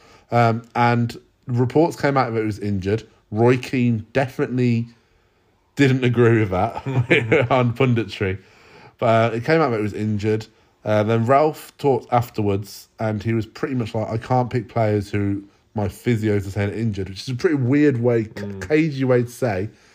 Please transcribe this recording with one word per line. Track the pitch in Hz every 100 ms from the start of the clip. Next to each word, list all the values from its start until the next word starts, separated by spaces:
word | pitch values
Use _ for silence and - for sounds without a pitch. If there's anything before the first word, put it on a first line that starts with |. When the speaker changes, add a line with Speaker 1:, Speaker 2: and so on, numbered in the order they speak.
| - - -
Speaker 1:
Um, | 120 117 113 - 117
and | 120 120 117 - - _ -
reports | 120 123 151 165 -
came | 143 139
out | 123
that | 113
he | 107
was | 101
injured. | 104 98 95 113 - _ -
Roy | 104 120 127
Keane | - 131 123 110 -
definitely | 135 131 - 120 127 123 117 117 - _ _ _ _ _ _ _ -
didn't | 139 131
agree | 123 120 117 113
with | 101
that | 92 110 -
<laughs> | 135 127 120 156 113 147 120
on | 131 123
punditry. | 113 131 117 101 - 98 98 _ _ - - - -
But, | 120 113 117
uh, | 113
it |
came | 127 160
out | 139
that | 113
he |
was | 107
injured. | 95 107 104 107 110 - _ _ _ 107
Uh, | 107
then | 107 113 113
Ralph | 139 156 151 - -
talked | 143 123 -
afterwards, | 120 120 - 101 98 113 - - -
and | 110 107
he | 117
was | 113 104
pretty | - 147 127
much | 107 113
like, | 104
"I | 113
can't | - 127 117
pick | 127 -
players | 117 107 104 98
who | 104 101 101 - _ _ 107
my | 101
physios | - 123 110 107 101 95
are |
saying | 101 101
are |
injured," | 98 113 98 92
which | 95
is | -
a | 123
pretty | 185 147
weird | 120 143 147 117
way, | 120 117 104
ca- | - 101
Speaker 2:
Mm. | 98 95
Speaker 1:
cagey | 156 160 135 131
way | 123
to | 120
say, | - 123 95 107 - _